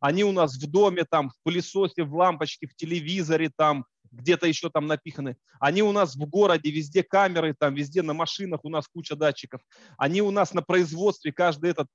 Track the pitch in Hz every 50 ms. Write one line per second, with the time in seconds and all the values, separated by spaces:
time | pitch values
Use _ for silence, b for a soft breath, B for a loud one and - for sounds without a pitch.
0 | - 139 156 185 208 202 196 185 170 147 131 131 143 147 147 190 208 202 180 180
1 | 165 - - 165 143 131 - _ _ 160 170 180 175 - - 190 196 180 - -
2 | 170 143 143 165 180 185 175 147 156 147 - - - 139 - _ 165 160 170 170
3 | 151 151 180 190 170 151 160 156 160 156 - - 156 156 147 139 123 - _ _
4 | _ _ - 120 123 147 170 165 - 170 156 - - 165 - 156 147 151 156 147
5 | - - - - 143 135 127 - _ b b b 139 139 160 196 214 208 202 202
6 | 196 156 127 135 151 147 156 196 208 190 175 160 151 151 147 156 156 143 151 185
7 | 180 - - 196 202 190 180 170 160 156 143 - 151 143 139 143 147 139 147 185
8 | 175 156 147 160 165 160 - - 196 185 165 151 - 151 160 156 143 - _ 175
9 | 160 - 151 147 160 147 139 - - 127 - 123 _ _ b b b b b b
10 | 135 143 165 196 208 202 196 202 190 - - 175 160 - 175 185 180 156 156 165
11 | 190 208 180 - - 156 139 - 175 175 156 143 156 175 170 - 143 -